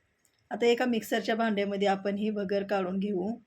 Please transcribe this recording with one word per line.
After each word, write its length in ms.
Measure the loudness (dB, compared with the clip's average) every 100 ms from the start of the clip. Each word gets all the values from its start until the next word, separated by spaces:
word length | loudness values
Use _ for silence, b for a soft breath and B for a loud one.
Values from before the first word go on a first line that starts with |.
| _ _ _ _ _
आता 160 | 0 4
एका 180 | 4
मिक्सरच्या 500 | 2 0 0 -2 0
भांड्यामध्ये 540 | 0 0 0 0 2 2
आपण 300 | 2 0 -2
ही 120 | -2
भगर 340 | -2 -2 -2
काढून 340 | 0 0 0 -2
घेऊ. 400 | -2 -2 -2 -6